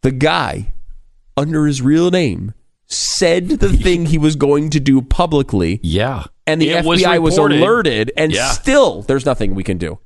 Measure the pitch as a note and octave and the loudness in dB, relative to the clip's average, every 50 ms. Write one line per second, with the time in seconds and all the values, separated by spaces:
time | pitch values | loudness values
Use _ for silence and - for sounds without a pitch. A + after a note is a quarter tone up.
0 | - C3 C3 B2+ C3+ D#3 E3 F3 C#3+ A2 - - F#2+ - - - - - - - | -2 -4 -2 0 0 0 0 0 -2 -4 -6 -6 -6 -6 -6 -6 -8 -10 -14 -16
1 | - - _ _ _ _ - - C#3+ D3+ D#3+ D3+ D3+ D3 D3 C3+ B2 C3 D3 D#3+ | -18 -20 _ _ _ _ -6 -4 -4 -2 0 0 0 0 0 0 0 2 2 4
2 | E3+ F3+ F3+ F#3 F3 C3 F#2 E2 - G#2 A2 _ _ _ _ _ _ _ - - | 2 2 2 2 0 0 -2 -4 -6 -10 -10 _ _ _ _ _ _ _ -8 -8
3 | - - - - - E3+ E3+ F#3 F3+ F#3 D#4+ G#3 - G3 F3+ - - F#3+ F3 E3+ | -6 -6 -2 0 2 2 2 0 0 -2 0 0 2 2 2 2 2 2 0 0
4 | E3+ D#3 D#3 D#3+ D3 D#3 D3+ C#3+ D3 C#3 C#3+ D3 D3+ D#3 D3+ D#3 C3+ C#3 C3+ C3+ | 0 0 0 2 2 0 0 2 0 2 2 0 0 0 -2 -2 2 2 2 2
5 | B2+ C3 - - E3+ F3 D#3 C#3+ C3 - - G2+ F2+ E2 F2+ G#2 - E2+ D#2 F#2 | 2 0 0 0 0 0 2 0 0 0 0 -2 0 0 -2 -4 -4 -2 -2 -2
6 | G#2+ B2+ C3+ G#2+ D2+ - - _ _ - D#3 E3 D#3 D3 E3 E3+ D#3 D#3 E3+ F3+ | -2 -2 -4 -8 -10 -12 -16 _ _ -4 0 0 0 0 0 0 0 0 0 2
7 | F#3 F3+ E3+ E3 E3 D#3+ D3+ - D3+ C#3+ - D3 D#3+ G3 A3+ A#3+ G#3+ D#3+ B2 G#2+ | 2 2 2 2 2 2 2 2 2 2 4 2 4 4 2 2 2 0 0 0
8 | A2 A#2+ - - D#3 D#3 D#3 - A#2+ C3+ C3 - - - - C#4+ C4+ F#3 A2+ - | -2 -2 -2 -2 -2 0 0 0 0 0 -2 -2 0 2 4 4 4 4 2 -4
9 | G#2 - C3 C#3 B2 C#3+ C3 A#2 A2+ G#2 G2+ G2 F#2 - G2 F2 E2+ D#2+ D2+ - | -4 -2 -2 0 0 -2 -2 0 0 -2 -2 -2 -2 -4 -4 -4 -4 -8 -8 -12
10 | _ | _